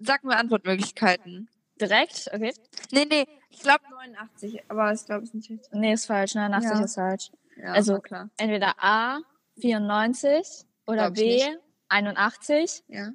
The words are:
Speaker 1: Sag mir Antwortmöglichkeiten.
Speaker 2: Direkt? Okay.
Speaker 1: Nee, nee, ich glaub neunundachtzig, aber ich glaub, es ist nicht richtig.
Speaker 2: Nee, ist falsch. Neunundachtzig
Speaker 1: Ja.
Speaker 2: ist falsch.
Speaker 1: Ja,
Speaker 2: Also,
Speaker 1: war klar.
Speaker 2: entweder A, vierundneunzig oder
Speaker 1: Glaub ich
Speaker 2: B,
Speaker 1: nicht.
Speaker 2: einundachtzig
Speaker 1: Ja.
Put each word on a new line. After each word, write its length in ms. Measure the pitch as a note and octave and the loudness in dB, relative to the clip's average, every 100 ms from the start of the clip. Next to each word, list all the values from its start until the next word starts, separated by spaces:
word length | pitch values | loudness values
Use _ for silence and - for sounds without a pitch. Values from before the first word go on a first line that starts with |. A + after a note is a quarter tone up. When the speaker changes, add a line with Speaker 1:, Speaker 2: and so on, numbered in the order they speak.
Speaker 1:
Sag 220 | A3 C#4 | -2 -2
mir 120 | C4+ A3+ | 0 0
Antwortmöglichkeiten. 1080 | A#3 G#3+ F#3 F#3+ G3 - G#3+ F3+ F3 F3+ A3+ _ _ - | 2 0 0 -2 -2 0 2 2 -2 -16 -16 _ _ -6
Speaker 2:
Direkt? 480 | G3+ G#3+ D#4 - - | 0 2 2 -4 -10
Okay. 200 | G#3 A3 - _ - - | -6 -6 -8 _ -20 -2
Speaker 1:
Nee, 140 | C4+ D4 | 0 2
nee, 180 | D4+ C#4 - _ | 2 0 -6 _
ich 100 | - | -2
glaub 220 | C#4 D4+ C4+ | 2 2 2
neunundachtzig, 760 | C4 B3+ G#3 A3+ _ G3+ A3+ - | -20 -18 -18 -20 _ -14 -12 -8
aber 240 | G#3+ G#3+ | -2 0
ich 120 | A3 - | -2 -4
glaub, 160 | G#3 | -8
es 80 | A3+ | -8
ist 60 | A3 | -14
nicht 140 | A3 | -14
richtig. 220 | A3 - | -16 -8
Speaker 2:
Nee, 200 | G#3 A3 | -2 0
ist 120 | A3+ - | 0 0
falsch. 280 | G3+ G3 G#3+ | -2 0 -2
Neunundachtzig 360 | G#3 G3+ A3+ | 0 0 0
Speaker 1:
Ja. 120 | G#3+ G#3 | 0 0
Speaker 2:
ist 100 | - | -2
falsch. 360 | F#3 F#3+ - _ _ - | -2 -4 -8 _ _ -14
Speaker 1:
Ja, 160 | F3+ | -2
Speaker 2:
Also, 200 | F3+ G#3 | 2 2
Speaker 1:
war 80 | G3 | 0
klar. 280 | - F#3 G#3+ - | -4 -14 -12 -4
Speaker 2:
entweder 360 | A3 G#3 F#3+ - | -2 0 0 2
A, 400 | F#3+ A3 A#3 C#4 E4 _ _ - | 2 2 0 -4 -10 _ _ -4
vierundneunzig 1040 | A#3+ A3 G#3 G#3 A3 B3+ C#4 D4+ F#4+ - - _ - | 0 0 0 2 0 0 2 2 0 -10 -20 _ -4
oder 220 | A3 G#3 | 0 0
Speaker 1:
Glaub 60 | G3 | 2
ich 20 | |
Speaker 2:
B, 300 | A3 A#3+ C4+ | 2 4 2
Speaker 1:
nicht. 100 | D#4+ _ _ - | -2 _ _ -2
Speaker 2:
einundachtzig 920 | G3+ G#3 F#3+ G#3 - - D4 E4+ - - | 0 0 0 -2 -2 0 2 0 -6 -14
Speaker 1:
Ja. 220 | G3+ G#3 | -12 -10